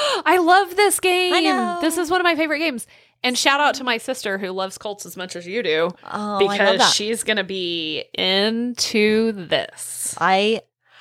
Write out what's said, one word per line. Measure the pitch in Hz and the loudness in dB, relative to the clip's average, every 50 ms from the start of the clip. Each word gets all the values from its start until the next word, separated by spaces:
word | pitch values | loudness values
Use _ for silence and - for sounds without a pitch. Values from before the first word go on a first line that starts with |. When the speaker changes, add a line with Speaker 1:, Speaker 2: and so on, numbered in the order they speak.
| 605 587 539 392 - 302 | 0 0 -2 0 2 2
Speaker 1:
I | 339 370 | 4 4
love | 339 320 359 381 403 349 370 | 6 6 6 4 4 2 2
this | 381 415 392 - - | 2 2 2 2 2
game. | - 370 359 359 359 359 359 | 0 2 2 2 2 2 2
Speaker 2:
I | 359 | 2
know. | 330 311 - 370 - 359 - 349 | 2 2 2 0 0 -2 -2 0
Speaker 1:
This | 320 320 320 339 | -2 0 0 0
is | 349 302 | -2 0
one | 359 370 | 0 2
of | 349 | 2
my | 349 330 | 2 2
favorite | 294 320 302 311 285 | 2 0 -2 0 -2
games. | 330 320 254 226 - - - _ _ _ _ _ - | -2 -4 -4 -6 -10 -14 -20 _ _ _ _ _ -4
And | 247 247 240 | -4 -2 0
shout | - 302 277 285 | 2 2 2 4
out | 294 269 254 | 2 2 0
to | 269 254 | 0 -2
my | 247 233 226 | -4 -4 -4
sister | - - 262 - - 214 196 196 | -4 -6 -6 -6 -4 -6 -4 -4
who | 202 185 | -4 -6
loves | 185 190 190 190 - - | -6 -6 -6 -8 -8 -10
cults | - 214 202 202 - 190 | -10 -10 -10 -10 -12 -16
as | - 190 | -12 -12
much | 180 175 - | -12 -10 -10
as | 175 175 175 | -12 -10 -6
you | 190 240 240 | -6 -4 0
do, | 151 156 156 165 180 175 - - | 0 2 2 2 0 -2 -8 -14
Speaker 2:
Oh, | |
I | - - - 208 208 208 196 202 | -10 -8 -8 -6 -4 0 2 2
love | 196 | 2
Speaker 1:
because | 202 202 202 196 196 190 | 2 2 4 4 4 4
Speaker 2:
that. | 240 185 - | 4 4 4
Speaker 1:
she's | - 208 214 233 220 - | 0 0 -2 -4 -4 -2
gonna | 214 214 208 190 | -2 -2 -2 -2
be | 180 190 190 180 175 170 170 160 156 156 143 - - - | -4 -6 -6 -6 -4 -4 -6 -6 -6 -6 -8 -8 -8 -6
into | - 185 185 190 196 202 220 226 233 240 247 240 - - - - 220 208 214 214 220 226 226 214 | -2 0 0 2 2 2 2 0 -2 -4 -4 -4 -4 -4 0 2 2 4 4 4 4 2 0 -2
this. | 202 175 151 160 139 - - - - - - - - - - - - | -4 -4 -2 -2 -2 -2 -4 -10 -14 -14 -12 -10 -8 -8 -8 -4 0
Speaker 2:
I, | 165 180 190 190 202 214 226 - - _ _ _ _ _ _ - | 2 2 4 4 4 2 0 -2 -4 _ _ _ _ _ _ -20